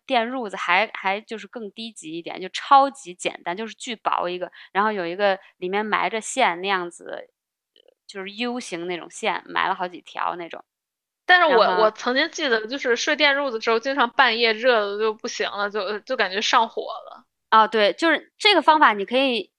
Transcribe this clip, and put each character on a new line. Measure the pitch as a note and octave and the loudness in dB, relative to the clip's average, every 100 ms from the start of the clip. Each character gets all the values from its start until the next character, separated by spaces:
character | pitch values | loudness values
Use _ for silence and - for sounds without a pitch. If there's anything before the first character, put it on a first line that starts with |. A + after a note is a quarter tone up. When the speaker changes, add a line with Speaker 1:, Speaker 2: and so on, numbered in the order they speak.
| - | -2
Speaker 1:
电 | B3 A3+ | -2 0
褥 | C4 G#3+ | -4 -8
子 | F#3+ | -6
还， | - F3+ A3 | 2 2 2
还 | - F#3+ G3+ | -2 -4 -4
就 | A3 A3 | -6 -14
是 | G3 | -12
更 | B3 G#3 | -12 -12
低 | - A3+ | -12 -14
级 | - D#3 E3 | -14 -12 -12
一 | |
点， | E3 F3 | -10 -12
就 | F#3 | -10
超 | - - C#4 C#4 | -6 4 6 6
级 | - F3 F3+ | -2 -16 -8
简 | - - | -8 -8
单， | - F#3 | -8 -8
就 | A3 | -8
是 | |
巨 | G3 C4 A3 | -12 -12 -6
薄 | - - F3 | -2 -2 -2
一 | F3+ | -6
个， | F3 - - | -10 -12 -6
然 | F#3+ | 0
后 | G#3+ | 0
有 | G#3 E3+ | 0 -6
一 | F#3 | 0
个 | G3+ F#3+ - - | 0 0 -6 -10
里 | F#3 | -6
面 | G3+ | -4
埋 | G#3+ F3+ F3 | 0 0 0
着 | A3 | -4
线 | - C4 G#3+ E3+ | -6 0 0 0
那 | G3 | -2
样 | F#3+ F3 | -2 -4
子， | - - - - _ _ _ _ _ _ _ - | -12 -14 -14 -16 _ _ _ _ _ _ _ -18
就 | G3 | -14
是 | F#3+ | -12
U | G3+ A#3+ B3 | -6 -6 -6
形 | - E3+ F3 | -8 -8 -8
那 | F3 | -8
种 | F3 | -10
线， | - G#3+ F3 - | -8 -4 -4 -4
埋 | E3+ E3 | -2 -2
了 | |
好 | F#3+ F3+ | -2 -6
几 | F3 | -10
条 | - - E3+ F3 | -16 -8 -6 -6
那 | E3 | -10
种。 | - - _ _ _ _ _ - | -14 -18 _ _ _ _ _ 2
Speaker 2:
但 | F4+ | 4
是 | E4 A#3+ | 6 4
我， | |
Speaker 1:
然 | F#3 F3+ | 4 4
后 | |
Speaker 2:
我 | G#3+ | 2
曾 | - B3 C4 | 0 -4 0
经 | D#4+ | -2
记 | - D4 | -2 -2
得， | A3+ G#3+ | -2 -2
就 | C#4 | -6
是 | C4 A#3+ | -2 -2
睡 | - D4 | 0 2
电 | D4 C#4 | 2 2
褥 | C#4 | -2
子 | A3+ | -4
的 | |
时 | A#3 | 0
候， | A3+ | 0
经 | C4+ C#4 | 0 -2
常 | A#3+ | 0
半 | - B3+ A3+ | 4 2 4
夜 | A#3 | 0
热 | G#3+ B3+ A#3 G3+ | 2 2 2 0
的 | G3+ | -2
就 | A3 | -4
不 | A3 - | -4 -8
行 | - F#3+ | -6 -6
了， | G3+ G3+ | -4 -4
就， | G#3 G3 G#3+ | -4 -6 -6
就 | - B3+ | -4 -2
感 | F#3+ | 0
觉 | F#3+ | 0
上 | - B3+ A3+ | 2 2 2
火 | - | -4
了。 | - - - - _ _ - | -8 -10 -14 -20 _ _ 2
Speaker 1:
啊， | A3 G#3+ | 6 6
对， | A3+ G3+ | 4 2
就 | - E4 | 2 2
是 | D4 - - | 2 -2 0
这 | G#4 | 4
个 | F#4 | 4
方 | E4 D#4 | 6 6
法， | C4+ | 6
你 | G#3+ F#3+ | 4 0
可 | B3+ | 0
以， | C4+ A3+ - | 2 0 -4